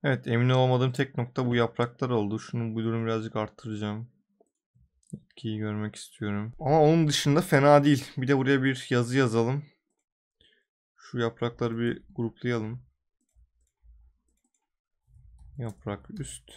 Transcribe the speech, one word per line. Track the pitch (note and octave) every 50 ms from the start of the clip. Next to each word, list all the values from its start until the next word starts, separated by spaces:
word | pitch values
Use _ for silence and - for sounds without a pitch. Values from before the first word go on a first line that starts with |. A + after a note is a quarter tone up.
| -
Evet, | D3+ C3 B2 B2+
emin | C3 A#2 A#2 B2 B2+
olmadığım | B2+ C3 B2+ B2+ B2+ B2 B2+ C3
tek | B2+ - C#3 C#3 -
nokta | - A#2+ B2 _ - B2+
bu | A#2+ A#2+
yapraklar | A#2+ A#2 A2+ - - A#2+ A#2+ B2 _ C#3 B2
oldu. | B2 A2+ G#2 G2+ G#2+ A2+
Şunu, | - - - A#2+ A#2 A2+ A2
bu | A2+ A2
durumu | A2+ A2+ A#2 A2+
birazcık | A2+ A2+ A2+ A2 A2+ -
arttıracağım. | A2 G#2+ G#2+ _ - - A2+ G#2+ G#2 G#2+ G#2 G#2 G#2+ A#2 B2+ _ _ _ _ _ _ _ _ _ _ _ _ _ _ _ _ _ _ _ _ -
Etkiyi | - _ _ _ - - A2+ G#2+
görmek | G#2+ G#2+ G#2+ G#2+ G#2+ G#2+ G#2+ G#2
istiyorum. | - - - - - G#2+ G#2 G#2 G#2 G#2 A2+ B2 -
Ama | D#3 B2+ D3 D#3+
onun | D3+ D3 D#3+ E3+ D#3+
dışında | D3+ C#3+ - - D3 C#3+ D#3
fena | - - - C#3 C#3 D3 D3 D3 C#3+
değil. | D3 D3 C3 B2+ - -
Bir | - B2+
de | B2 C#3+
buraya | C3+ C3 C3+ C#3 C3+ C3
bir | C3+ C3 B2 - -
yazı | C3 B2 B2 A#2 B2
yazalım. | C3+ C3+ A#2+ G#2+ A#2 A2+ A#2 C3 C#3+ D3 - _ _ _ _ _ _ _ _ _ _ _ _ _ _ _ _ _ _ _ _ _ _ _ _ _
Şu | _ - - -
yaprakları | B2 A#2 A2+ A2+ - A#2+ A#2 A#2 - A#2+ A#2 A2+
bir | A2+ A#2 A#2+ A#2+ - - -
gruplayalım. | - - A#2+ A2+ - _ - A#2+ A#2+ A#2 G#2+ G#2+ A#2 B2 - _ _ _ _ _ _ _ _ _ _ _ _ _ _ _ _ _ _ _ _ - - _ _ _ _ _ _ _ _ _ _ _ _ _ _ _ _ _ _ _ _ _ _ _ - - - - - - - - -
Yaprak | - B2 A2+ G2+ _ - A2 G2+ - - - - G3+
üst. | C3+ - - - _ _ -